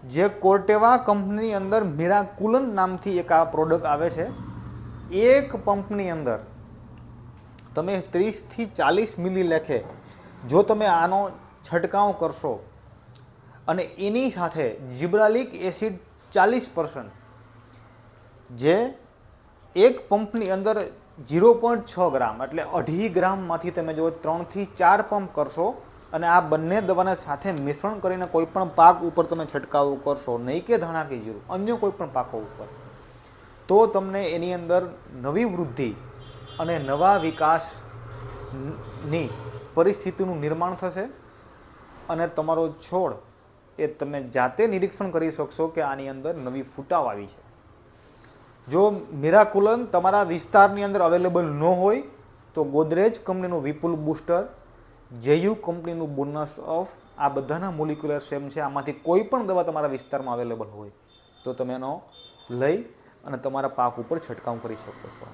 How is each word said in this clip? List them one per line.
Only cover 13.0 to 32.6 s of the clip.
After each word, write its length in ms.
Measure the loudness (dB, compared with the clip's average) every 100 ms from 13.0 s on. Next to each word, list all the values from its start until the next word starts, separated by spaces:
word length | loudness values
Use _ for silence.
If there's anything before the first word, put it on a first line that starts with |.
| -20 -20 -20 -20 -20 -10 -4
અને 100 | -2 -4 -4 -2
એની 240 | 0 0 -2
સાથે 280 | -4 -2 -4 -4 -12 -6
જિબ્રાલિક 520 | 0 4 6 4 -2 -6 -6
એસિડ 320 | -4 -6 -6 -16 -20 -4
ચાલીસ 340 | 4 4 4 -2 -4
પર્સન્ટ, 360 | -4 -6 -14 -18 -20 -20 -20 -20 -20 -20 -20 -20 -20 -20 -20 -20 -18
જે 280 | 0 2 4 2 -6 -20 _ -20 -20 -20 _ -8 6
એક 200 | 6 6 0
પંપની 420 | -2 0 -4 -2 0
અંદર 180 | 0 0 -4 -10 -20 -20 -2
ઝીરો 240 | 6 8 8
પોઇન્ટ 240 | 4 0 -2
છ 20 | 0 2 2
ગ્રામ 260 | 0 -2 -6
એટલે 180 | -6 -4 -4
અઢી 320 | -2 -2 0 2
ગ્રામમાંથી 580 | 2 0 -4 -4 -4 -4
તમે 180 | -4 -2
જો 100 | -2 -2 -4
ત્રણથી 420 | -4 -6 -8 -8 2
ચાર 180 | 4 6 2
પંપ 200 | -2 -2 -4
કરશો 320 | -4 0 -2 -2 -16 -20 -10 -4
અને 100 | 4
આ 140 | 4 6
બંને 260 | 0 2 0 2
દવાને 260 | 2 2 0
સાથે 340 | -4 -6 -4 -4 -4
મિશ્રણ 340 | -2 -4 -2
કરીને 220 | -2 -2 0
કોઈ 160 | 0 0
પણ 160 | 0 0 10
પાક 160 | 10 10 0
ઉપર 160 | 0 0
તમે 160 | -2 -4
છંટકાવ 400 | -6 -2 2 2 0 -2
કરશો, 280 | -4 -4 -6 -4
નહીં 160 | -6 0
કે 80 | -2
ધાણા 240 | 0 -6 -6
કે 60 | -8
જીરું, 200 | -10 -12 -8 -6
અન્ય 200 | -4 -2
કોઈ 120 | -2 -2
પણ 120 | -6 -4
પાકો 180 | -4 -8 -10
ઉપર, 200 | -14